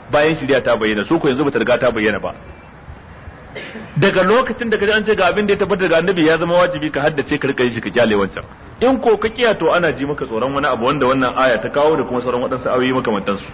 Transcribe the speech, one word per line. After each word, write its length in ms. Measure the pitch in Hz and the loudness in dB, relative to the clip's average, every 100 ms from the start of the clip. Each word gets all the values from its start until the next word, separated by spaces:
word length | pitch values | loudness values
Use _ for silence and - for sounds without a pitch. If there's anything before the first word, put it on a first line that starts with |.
| - | -2
bayan 240 | 147 156 | 2 2
shari'a 260 | 160 135 127 | 0 0 0
ta 120 | 120 113 | 2 0
bayyana, 280 | 110 104 | 0 -2
su 140 | 98 160 | 0 0
ko 80 | 143 | 2
yanzu 160 | 127 | 0
bata 160 | 143 113 | 0 0
riga 180 | 110 120 | 2 2
ta 140 | 127 | 2
bayyana 280 | 113 107 98 | 2 0 0
ba. 140 | 87 - - - - - - - - - - - - - - - - - | -6 -10 -18 -20 -20 -20 -20 -20 -20 -20 -20 -20 -18 -16 -14 -16 -8 0
Daga 260 | 196 185 | 2 2
lokacin 460 | 185 240 254 220 233 | 2 2 0 -4 -4
da 80 | 208 | 0
ka 80 | |
ji 60 | 202 | 0
an 120 | 214 | 0
ce 80 | 214 | 0
ga 120 | 196 180 | 2 2
abin 180 | 180 | 0
da 80 | 202 | 0
ya 60 | 196 | 0
tabbata 240 | 185 196 180 | 0 0 2
daga 100 | 165 | 2
Annabi, 240 | 175 180 | 2 2
ya 120 | 156 160 | 2 2
zama 160 | 170 | 2
wajibi 340 | 175 180 151 151 | 2 2 0 -6
ka 120 | 135 | -2
haddace, 360 | 151 143 - 147 | -2 -2 -2 -2
ka 100 | 135 | -2
rika 160 | 127 | 0
yin 100 | 123 | -2
shi, 80 | 113 | -2
ka 80 | 104 | -2
kyale 260 | 117 113 | 2 2
wancan. 280 | 101 95 - - - - - | 2 0 -4 -16 -20 -20 0
In 160 | 247 262 | 0 2
ko 180 | 240 208 | 2 2
ka 100 | 220 | 0
kiya, 240 | 254 233 - | 0 0 2
to 100 | 233 | 2
ana 200 | 175 165 | 2 0
ji 120 | 123 | -2
maka 200 | 139 143 | -6 -6
tsoron 280 | 123 110 135 | -4 -2 -2
wani 100 | 139 | 0
abu 200 | 143 120 | 0 0
wanda 200 | 123 147 | 0 2
wannan 280 | 127 131 127 127 | 2 2 0 2
aya 220 | 131 110 | 2 2
ta 100 | 120 | 0
kawo 260 | 143 151 147 | 2 2 2
da 60 | |
kuma 180 | 117 123 | -2 -4
sauran 200 | 123 123 | -2 -2
waɗansu 240 | 127 127 - | -2 -4 -2
ayoyi 220 | 127 127 | 0 0
makamantansu. 500 | 131 117 101 101 98 - | 0 0 -2 -2 -6 -8